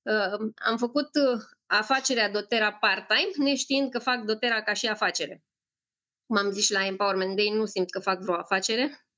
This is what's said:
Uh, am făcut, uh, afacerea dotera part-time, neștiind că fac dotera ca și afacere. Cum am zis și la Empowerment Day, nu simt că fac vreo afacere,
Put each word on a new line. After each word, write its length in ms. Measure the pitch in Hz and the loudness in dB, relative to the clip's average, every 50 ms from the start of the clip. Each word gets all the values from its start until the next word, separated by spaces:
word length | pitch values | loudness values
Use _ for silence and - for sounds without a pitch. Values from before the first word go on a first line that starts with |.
Uh, 480 | - 233 214 214 202 185 202 208 220 220 - | -4 -2 0 0 0 0 -2 -4 -4 -6 -6
am 220 | - - 220 226 | -4 -2 -2 -2
făcut, 320 | 233 247 233 240 294 285 285 - | 0 -2 -2 -2 -2 -2 -2 0
uh, 260 | 294 285 262 247 220 - - _ _ _ | 2 2 2 2 0 -4 -12 _ _ _
afacerea 640 | - - 208 214 - 269 262 262 - 262 233 214 202 | 0 0 0 2 2 0 0 2 0 2 2 0 0
dotera 420 | 202 208 202 - 240 226 214 208 | 0 -2 -2 0 0 2 2 0
part-time, 800 | 202 - - 208 190 214 208 - 214 240 349 415 370 285 277 277 | 0 0 0 2 2 0 0 0 2 2 2 0 0 0 2 2
neștiind 400 | 285 269 - - 269 269 277 254 | 2 0 0 0 0 0 0 0
că 80 | 254 240 | -2 -2
fac 220 | 233 262 247 240 220 | -2 -2 -2 -2 0
dotera 380 | 208 220 220 - 240 233 214 | -2 -2 0 0 0 0 0
ca 100 | 214 214 | 0 -2
și 140 | 208 - - | -2 -2 -2
afacere. 560 | 220 208 208 226 247 - - 160 - - - _ _ _ _ _ _ _ _ _ _ _ _ _ _ _ _ _ - | -2 -2 0 0 0 0 -2 -4 -6 -10 -14 _ _ _ _ _ _ _ _ _ _ _ _ _ _ _ _ _ 0
Cum 80 | 226 | 0
am 140 | 202 202 202 | 2 2 2
zis 140 | 190 202 202 | 0 0 0
și 80 | - | 0
la 140 | 208 196 196 | 2 0 0
Empowerment 500 | 196 190 190 208 196 190 190 185 190 190 | 0 0 0 0 0 2 2 0 0 0
Day, 120 | 196 208 208 | 0 0 2
nu 160 | 214 220 220 | 2 0 0
simt 260 | 208 - 190 185 185 | 0 0 -2 -2 -2
că 100 | - 190 | -2 -4
fac 200 | 190 196 190 180 | -2 -2 -2 -2
vreo 140 | 185 208 175 | 0 -2 -2
afacere, 720 | 170 170 - 196 190 190 - 220 233 262 294 285 - _ _ _ | -2 -2 -2 -2 0 0 0 0 0 0 0 -2 -8 _ _ _